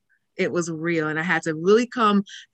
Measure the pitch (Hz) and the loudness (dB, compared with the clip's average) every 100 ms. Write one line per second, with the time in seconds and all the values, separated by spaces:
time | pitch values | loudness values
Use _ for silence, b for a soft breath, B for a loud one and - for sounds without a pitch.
0 | _ _ _ - 180 175 170 160 165 165 | _ _ _ -6 -4 -2 -4 -4 -2 -2
1 | 156 156 170 165 165 156 170 214 240 - | -2 -2 -2 -2 -2 -2 4 4 2 0
2 | 214 202 196 B B | 2 2 0 B B